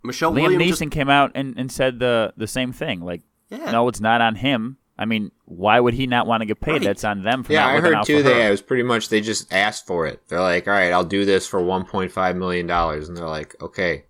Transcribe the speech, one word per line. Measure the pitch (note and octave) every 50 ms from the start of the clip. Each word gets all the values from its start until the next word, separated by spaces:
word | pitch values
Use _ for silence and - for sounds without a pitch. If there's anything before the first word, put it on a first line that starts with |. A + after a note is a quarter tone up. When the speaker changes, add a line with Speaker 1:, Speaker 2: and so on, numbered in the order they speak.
Speaker 1:
Michelle | - A#2+ B2+ - E3 D#3+
Speaker 2:
Liam | - -
Speaker 1:
Williams | D#3 F3 F#3 - E3+
Speaker 2:
Neeson | F3+ F3 -
Speaker 1:
just | E3 D3
Speaker 2:
came | - D#3 C#3 C#3
out | C#3 C#3+ C#3 - -
and, | - C#3 C3+ A#2+ B2+
and | B2+ C3
said | - - C3+ C3 B2 A#2
the, | B2+ B2 A#2+ A2+ A2 - -
the | - A2
same | G#2 - B2+ B2+ B2
thing. | B2+ - - D#3+ A2 F2
Like, | E2+ F2+ F2 F2 _ _ _ _ _ _
Speaker 1:
Yeah. | G3 B3+ D#4+ A#3
Speaker 2:
"No, | B2 A#2 A#2+ B2
it's | A2+ -
not | G#2+ A2 A2+ A#2
on | A#2 A2+ A2+
him." | F#2 B2 C#3 C#3 A#2 A2 B2 C3+ _ _ _ _ -
I | G#2+
mean, | A2 A2+ A2 G#2 - _ _ _
why | - - E2+ F#2 G#2 A2 B2
would | B2 B2 A#2
he | B2 C3+
not | B2+ B2 A#2+ A2+
wanna | A2 A2+ A2+ A2+
get | G#2 G#2+ _
paid? | - D3
Speaker 1:
Right. | D#3+ C#3+
Speaker 2:
That's | B2+ G2+ G2+ - -
on | G#2+ G#2 G2+
them | F#2+ G#2+ B2 C3 A#2+
for | - D3+
Speaker 3:
Yeah, | D#3
Speaker 2:
not | C#3+ B2+
Speaker 3:
I | C3+
Speaker 2:
looking | D3+ E3
Speaker 3:
heard | - -
Speaker 2:
out | - G#2
Speaker 3:
too | - D3 D3
Speaker 2:
for | C#3+ C3+
her. | B2
Speaker 3:
that | A#2+ A2+ G#2
it |
was | G2+ G2+
pretty | - _ C3+ B2+
much | A#2+ B2+ A#2+ A2+ A2 -
they | A2 G#2+
just | G#2 A2 G#2+ - - _
asked | - F#2+ G2+ G#2+ G#2+ - -
for | - F#2 E2+ D#2+
it. | D2 - - _ _
They're | - F2
like, | F#2 F2+ F2 F2+ F2 G2+
"All | G2+
right, | G2+ F#2 F2
I'll | F2 F2+ F2+
do | D#2+ F#2+ G2 G2+
this | G2 G2 F#2 -
for | - - F#2+
one | F2 F2+ F#2 F#2 F#2
point | - - G2+ F#2 F2+
five | - F#2+ F#2 F#2 F2+
million | F2+ F#2 F#2 F2+ F2+ F2
dollars." | E2+ F2 E2+ E2+ D#2+ D2+ D2+ D2+ D#2+
And | F2
they're | F2 E2+ D#2+
like, | D#2 D#2 D2 - - _
"Okay." | - - _ - F#2+ F2 D#2+ C#2 -